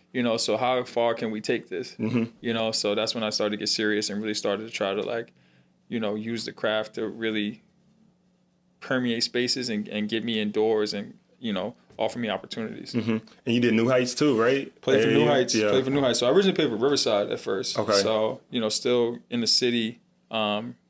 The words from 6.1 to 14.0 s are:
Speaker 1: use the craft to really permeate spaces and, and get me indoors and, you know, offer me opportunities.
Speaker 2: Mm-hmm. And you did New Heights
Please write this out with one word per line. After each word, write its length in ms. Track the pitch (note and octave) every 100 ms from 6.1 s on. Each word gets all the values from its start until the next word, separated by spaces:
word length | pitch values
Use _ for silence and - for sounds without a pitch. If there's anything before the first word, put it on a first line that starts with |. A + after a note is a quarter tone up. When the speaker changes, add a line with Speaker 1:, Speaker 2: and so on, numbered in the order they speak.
Speaker 1:
use 300 | G#2+ A2 A2+ A2
the 60 |
craft 420 | - A2 A2 A2
to 120 | - A2
really 560 | A2 A2+ A2 G#2 - _ _ _ _ _ _ _ _ _ _ _ _
permeate 420 | - B2+ B2 A#2
spaces 440 | A#2 A#2+ B2 C3 A#2
and, 200 | G#2+ G#2
and 200 | G#2+ G#2
get 160 | A2+
me 160 | A#2 A2
indoors 540 | G#2 G#2+ A2 G#2+ G#2+
and, 200 | G#2 G2+ - _ _
you 120 | A2+
know, 220 | F#2+ G#2 - _ -
offer 200 | A2 B2
me 100 | A2
opportunities. 640 | F#2+ - - A2+ A2+ -
Speaker 2:
Mm-hmm. 240 | A#2+ A2 A2 - - -
And 80 |
you 60 | A#2+
did 140 | A#2+
New 140 | A2 A#2
Heights 260 | B2+